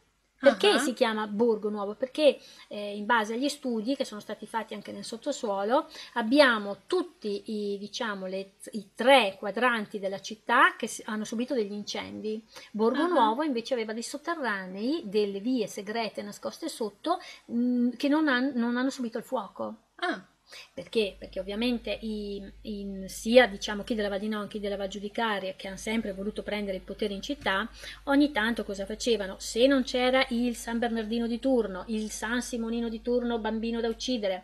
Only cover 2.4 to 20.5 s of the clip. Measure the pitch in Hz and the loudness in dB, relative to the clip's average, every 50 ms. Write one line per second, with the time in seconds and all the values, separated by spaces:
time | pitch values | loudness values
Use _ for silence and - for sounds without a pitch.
2.4 | - - - - - _ - 208 208 208 202 208 208 208 247 233 214 208 226 240 | -8 -20 -20 -20 -18 _ -10 -8 -8 -8 -6 -6 0 2 2 2 2 0 -2 -2
3.4 | 269 285 285 - - 254 233 220 202 233 277 - 247 - 214 208 202 - 214 - | -2 -2 -2 -2 -4 -2 -2 -2 0 -2 -2 -2 -2 -6 -6 -12 -10 -10 -12 -12
4.4 | 214 - - 226 214 - 220 208 - - 208 202 202 - 233 226 - 294 269 - | -10 -8 -6 -6 -6 -6 -10 -12 -12 -12 -12 -12 -10 -12 -12 -8 -6 -6 -6 -4
5.4 | - 214 196 196 202 214 247 302 311 - - - - - - 240 233 220 262 294 | -2 -2 -2 -2 2 4 4 2 2 0 -10 -16 -18 -6 -4 -2 0 4 8 8
6.4 | 285 254 233 214 202 202 196 - _ _ 349 370 - - - _ - 214 202 202 | 8 8 6 2 -2 -6 -8 -10 _ _ 0 0 0 -2 -8 _ -6 -6 -6 -6
7.4 | 202 - 220 208 208 202 202 196 202 202 - - 247 220 202 190 185 185 190 190 | -6 -6 -6 -4 -2 -4 -4 -6 -6 -10 -8 -6 -4 -4 -4 -6 -6 -6 -6 -6
8.4 | 196 196 _ _ - - - 220 190 - _ - 220 254 277 262 214 196 190 - | -8 -10 _ _ -18 -10 -8 -8 -10 -10 _ 2 6 8 8 8 8 4 -2 -4
9.4 | - 202 190 226 247 254 233 220 208 - - 208 190 190 196 190 - - 220 - | -6 -4 0 2 2 2 2 0 -2 -4 -8 -6 -4 -4 -6 -6 -8 -12 -14 -10
10.4 | _ - 240 254 311 370 359 - - 220 - - - - 220 214 208 - 233 220 | _ 2 6 6 6 6 4 0 -6 -6 -6 -10 -8 -6 -6 -6 -4 -4 -4 -4
11.4 | 247 - 294 240 214 196 208 208 202 - - 208 190 190 202 208 202 214 214 220 | -2 0 0 -2 0 -2 -4 -8 -8 -6 -8 -8 -8 -8 -10 -6 -6 -4 -6 -6
12.4 | - _ - - - - - 208 220 233 254 277 311 359 359 285 226 214 220 262 | -8 _ -20 -20 -20 -10 -2 2 2 2 4 2 2 4 4 6 6 4 4 2
13.4 | 320 311 254 233 220 - 269 233 220 220 220 233 233 - - 277 - 339 339 320 | 0 0 0 -2 -2 -2 -2 -2 -2 -4 -6 -6 -8 -8 -10 -8 -6 -6 -4 -2
14.4 | 269 226 202 190 190 185 185 196 214 254 311 339 - 202 185 214 208 202 196 196 | -2 -2 -2 -4 -6 -8 -8 -4 -2 -2 -2 -2 -4 0 0 2 2 2 -2 -4
15.4 | 196 254 262 247 202 185 - 220 196 202 214 233 226 202 - - 208 208 196 - | -2 0 0 0 0 -2 -4 -10 -8 -6 -4 -4 -4 -4 -6 -8 -10 -10 -12 -8
16.4 | - 220 - - 330 302 - - 240 202 - _ - 302 359 359 - - - - | -8 -8 -8 -6 -8 -8 -6 -4 -6 -6 -6 _ -2 -2 -2 -2 -2 -14 -18 -20
17.4 | _ - 233 233 240 247 247 247 240 247 240 - - 277 285 311 320 294 254 247 | _ -4 -2 0 2 2 2 2 2 2 0 0 2 4 4 4 4 4 4 2
18.4 | 254 277 262 240 233 240 240 247 254 269 - - 240 226 - 240 - - 262 233 | 2 0 0 0 0 0 0 0 0 -2 -2 -4 -6 -6 -6 -8 -6 -4 -4 -4
19.4 | 196 185 - - 226 214 220 - _ _ _ - 349 359 262 190 - _ _ _ | -4 -6 -8 -8 -8 -8 -8 -12 _ _ _ -4 -4 -2 -2 -4 -8 _ _ _
20.4 | _ _ | _ _